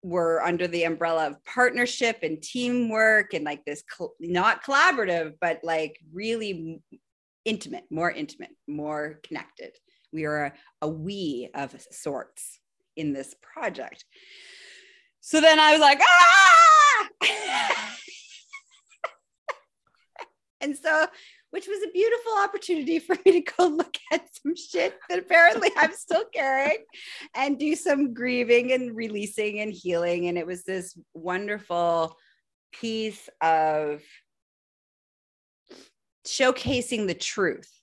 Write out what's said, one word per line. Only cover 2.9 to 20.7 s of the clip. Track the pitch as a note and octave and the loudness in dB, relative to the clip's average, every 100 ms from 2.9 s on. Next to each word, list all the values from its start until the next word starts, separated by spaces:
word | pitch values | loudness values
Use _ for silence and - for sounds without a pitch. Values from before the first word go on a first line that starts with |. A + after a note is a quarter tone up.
| A3 A3 G#3+ G#3 | 2 4 2 0
and, | E3+ | -6
like, | D3+ D3 | -6 -10
this | - D3 | -10 -12
col-, | - - E3+ - | -14 -12 -12 -12
not | E3+ F3 G3+ - | -4 0 0 0
collaborative, | - C4+ E4+ C#4 G3+ E3+ D#3+ - | -2 2 2 2 -2 -2 -4 -4
but, | E3+ E3 | -4 -4
like, | E3 D#3+ D#3 D#3 D#3 | -4 -4 -4 -10 _
really | E3+ A3 A3+ G#3+ F3+ D#3+ E3 _ | -10 -6 -6 -6 -8 -10 -14 _
m-, | - _ _ _ _ | -20 _ _ _ _
intimate, | A3 G#3+ - - _ | -8 -8 -8 -16 _
more | D#3+ E3+ | -4 -4
intimate, | - D3+ - - _ - | -4 -12 -14 -20 _ -14
more | D3 D3+ D3+ D3+ D#3 | -10 -8 -8 -10 -14
connected. | - D#3 - _ - _ _ _ _ | -16 -16 -16 _ -20 _ _ _ _
We | D#3 D3+ | -8 -6
are | D3+ C#3+ | -4 -6
a, | - _ _ | -10 _ _
a | D3+ | -8
we | D#3+ D#3+ G3+ E3+ B2+ B2 | -8 -10 -8 -8 -8 -10
of | - C#3 - - | -12 -12 -14 -20
sorts | - D#3 C#3 - - - - _ _ _ - | -12 -10 -10 -12 -18 -20 -20 _ _ _ -8
in | D3+ | -6
this | C3+ C3+ - | -6 -10 -18
project. | _ - C4 - B2 - - _ _ - - - - - _ _ _ _ | _ -10 -10 -8 -16 -16 -20 _ _ -20 -20 -20 -20 -20 _ _ _ _
So | - D#4 | -2 4
then | D#4 D#4 | 6 8
I | D4+ | 8
was | D#4 | 8
like, | D4 C#4+ | 6 6
"Ah!" | - F5 F5 F#5+ F#5+ E5 E5 D#5 D5 B4 G#4 _ - G#4+ C#5 G5 G5+ - - - | 8 10 10 10 10 10 10 10 8 4 -2 _ -4 -4 -4 -4 -2 -4 -6 -14
<laughs> | - - - - _ C6+ _ C6+ _ _ - _ _ _ - - _ _ _ _ _ - - _ _ _ | -20 -20 -20 -20 _ -20 _ _ _ _ -14 _ _ _ -14 -14 _ _ _ _ _ -20 -20 _ _ _
And | C#4 | -8